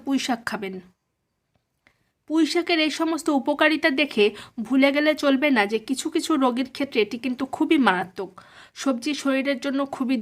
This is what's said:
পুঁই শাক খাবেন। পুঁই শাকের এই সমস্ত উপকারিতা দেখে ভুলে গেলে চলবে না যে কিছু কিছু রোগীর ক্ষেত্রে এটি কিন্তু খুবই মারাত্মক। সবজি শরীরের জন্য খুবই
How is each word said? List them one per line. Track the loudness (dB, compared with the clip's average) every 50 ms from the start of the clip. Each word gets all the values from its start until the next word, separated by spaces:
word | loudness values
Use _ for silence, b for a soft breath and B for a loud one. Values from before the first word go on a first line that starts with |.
| -2
পুঁই | -2 -2 -2 0
শাক | -2 -4 -4 -4 -8
খাবেন। | -8 -6 -8 -8 -10 -12 -16 -18 _ _ _ _ _ _ _ _ _ _ _ _ _ _ _ _ _ _ _ _ _ _ _ _ _ _ _ -2
পুঁই | 2 2 2 2
শাকের | 2 -2 0 0 0 2 2
এই | 0 0 -2
সমস্ত | -2 -2 -2 -2 0 0 0 2
উপকারিতা | 0 0 0 2 4 2 4 2 2 0 2 2
দেখে | 0 0 2 2 2 2 B B B B B -10 -4
ভুলে | 0 4 4 4 4 4
গেলে | 2 2 2 0 2 2
চলবে | 2 2 4 2 2 4
না | 2 2 2
যে | 0 -4 -2 -4
কিছু | -4 -4 -4 -2 -2
কিছু | -2 0 0 0 2 2
রোগীর | 2 0 0 -4 -6 -4
ক্ষেত্রে | -6 -6 -2 0 0 0
এটি | 0 -2 -6 -6
কিন্তু | -6 -4 -4 -6 -8 -2
খুবই | -2 2 2 4 4 4
মারাত্মক। | 4 2 2 -2 -6 -8 -10 -12 -10 -12 B B B B B B B B -4
সবজি | -4 -2 -2 -2 -4 -4 -6 -2
শরীরের | -2 0 0 0 0 -2 -4 -2 -4
জন্য | -4 -2 -2 -4 -4 -4
খুবই | -6 -2 -2 -2 2